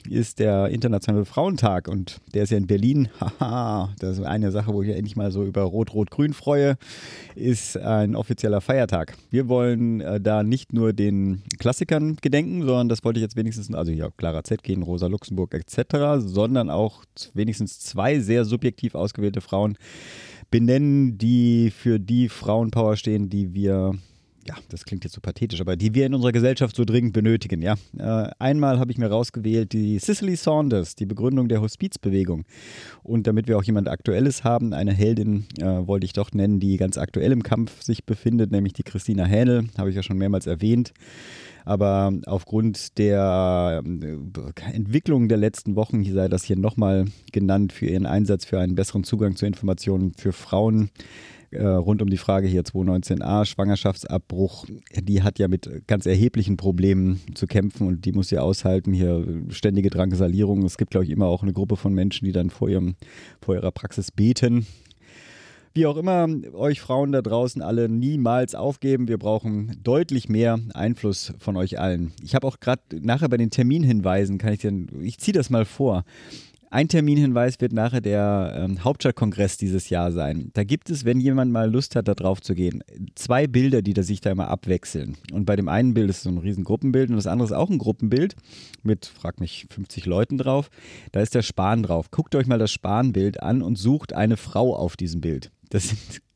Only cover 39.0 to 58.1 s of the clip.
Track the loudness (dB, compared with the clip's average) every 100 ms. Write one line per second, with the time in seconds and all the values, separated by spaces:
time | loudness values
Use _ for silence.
39 | -2 0 2 4 4 2 0 -4 -4 -2
40 | -4 -2 0 0 -2 -2 2 2 0 _
41 | -20 -20 -20 -20 -20 -12 -4 0 2 2
42 | 2 -2 -4 -6 -2 0 0 -2 -6 0
43 | 2 4 2 2 2 2 0 -2 -4 -8
44 | -8 -10 -10 -12 -12 -12 -8 -6 -2 0
45 | 2 2 4 4 2 -2 -4 -2 0 0
46 | 0 2 2 0 0 0 0 2 2 2
47 | 0 -4 -6 0 2 2 2 -2 -2 0
48 | 0 2 2 0 0 0 0 0 -2 -2
49 | -2 0 0 0 -2 -2 -2 -2 0 0
50 | 0 -2 -4 -4 -2 2 4 4 2 -4
51 | -20 -20 -20 -20 -12 -2 2 2 2 2
52 | 2 0 0 0 2 0 0 -2 0 0
53 | 0 -2 0 0 0 0 0 2 0 -2
54 | -4 -6 -4 -2 -2 -4 -16 -18 -12 -6
55 | 0 2 2 2 0 0 -4 -10 -2 0
56 | 2 4 4 2 0 0 0 2 4 4
57 | 2 0 -4 -6 -2 0 0 0 -2 0
58 | 0